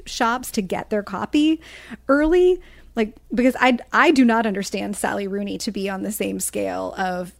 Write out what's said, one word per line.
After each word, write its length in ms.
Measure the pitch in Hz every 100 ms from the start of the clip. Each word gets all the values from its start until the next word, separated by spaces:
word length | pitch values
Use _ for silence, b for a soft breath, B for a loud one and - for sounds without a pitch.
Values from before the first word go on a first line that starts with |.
| -
shops 420 | - 226 254 247
to 100 | 226
get 260 | 185 196 -
their 140 | 214
copy 580 | 202 196 208 302 311 320 B B B 226 -
early? 500 | 285 311 359 359 359 b b b
Like, 220 | 233 220 - -
because 220 | 247 247 -
I, 220 | 254 240 -
I 180 | 220 294
do 140 | 269 233
not 200 | 226 220
understand 520 | 196 190 196 202 202
Sally 280 | 196 202 196
Rooney 320 | 202 202 190
to 120 | 226
be 180 | 202 196
on 140 | 190
the 80 | 202
same 300 | 208 196 -
scale 520 | - - - 90 - -
of 340 | 185 180 180